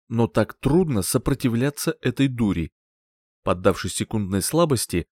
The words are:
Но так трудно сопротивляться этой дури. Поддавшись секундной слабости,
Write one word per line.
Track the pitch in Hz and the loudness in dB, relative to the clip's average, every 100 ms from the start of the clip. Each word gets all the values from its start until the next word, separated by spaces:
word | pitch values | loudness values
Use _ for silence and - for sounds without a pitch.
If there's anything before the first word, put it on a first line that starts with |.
| - | -6
Но | 117 113 | -2 0
так | - 104 | 0 -2
трудно | - 147 160 170 113 | -2 2 2 2 0
сопротивляться | 87 117 - 139 127 117 139 - - - | 0 -2 0 0 0 0 0 -2 -6 -4
этой | 131 117 139 | -4 0 0
дури. | 123 107 87 78 - _ _ _ _ _ _ | 2 0 0 -4 -10 _ _ _ _ _ _
Поддавшись | - 90 98 90 90 | -4 0 0 0 -4
секундной | - 110 110 95 98 | -6 -4 -4 -2 -2
слабости, | - 156 170 120 - 87 - | 0 0 2 0 -2 -4 -4